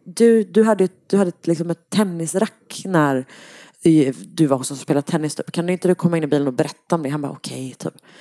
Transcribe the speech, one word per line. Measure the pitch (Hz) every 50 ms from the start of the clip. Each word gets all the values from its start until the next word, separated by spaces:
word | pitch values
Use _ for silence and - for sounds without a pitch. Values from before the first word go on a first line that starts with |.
| -
du, | - 170 - 233 233 226 226 208
du | 185 170 214 220
hade, | 226 214 185 190 180 _ _ _
du | - -
hade | 202 202 175
ett, | 170 _ -
liksom | 165 170 147 170 175
ett | 170 - _ -
tennisrack | - 185 214 196 175 170 165 160 - 190 226 214 - _ _ - - - -
när, | 196 185 165 151 143 135 131 131 - - - - - - - - - _ _ -
eh, | 175 160 156 139 135 127 - -
du | - - - 160
var | 143 135
hos | 127 131 -
oss | 143 131
och | -
spelade | - 151 143 139
tennis | - - 160 156 151 -
typ. | - - - -
Kan | 175 165
du | 180 185
inte | 175 - 180
du | 185
komma | - - 170 170
in | 165 156
i |
bilen | 143 151 147 143 139
och | 127
berätta | 123 156 147 - _ _ - 180
om | 165 151
det?" | 135
Han | 147 151 143
bara: | 139 147
"Okej", | 147 - - 131 131 131 131 123 -
typ. | - - - _ _ _ - -